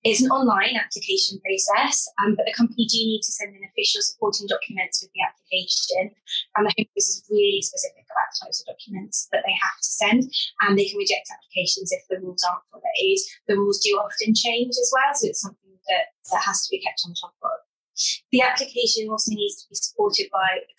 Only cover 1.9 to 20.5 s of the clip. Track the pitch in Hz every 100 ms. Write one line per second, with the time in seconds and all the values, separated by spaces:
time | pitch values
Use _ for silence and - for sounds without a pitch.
1.9 | 277 - - 214 208 220 233 233 - 220
2.9 | 226 226 220 - - 202 196 190 - 208
3.9 | 208 202 - 208 - 202 - - 190 180
4.9 | - 185 190 - - _ 185 180 - -
5.9 | 185 202 _ - - - 214 208 - -
6.9 | - - - - 415 403 392 - 554 -
7.9 | _ _ - - - - - - - -
8.9 | 190 190 - - 180 - - 190 - -
9.9 | - 208 240 254 - - - 208 392 392
10.9 | 403 370 - - - _ 180 180 196 185
11.9 | 185 _ 190 185 180 180 180 _ - -
12.9 | - 190 - - - - 202 202 202 208
13.9 | 202 208 - 220 220 240 233 247 - 247
14.9 | 262 277 285 208 - 196 - _ 190 -
15.9 | 180 - _ - 185 202 190 - 190 -
16.9 | - 180 170 - _ - - _ _ _
17.9 | - - - _ 247 254 254 269 240 226
18.9 | 226 214 214 - 427 403 - - - -
19.9 | - 208 - - - 185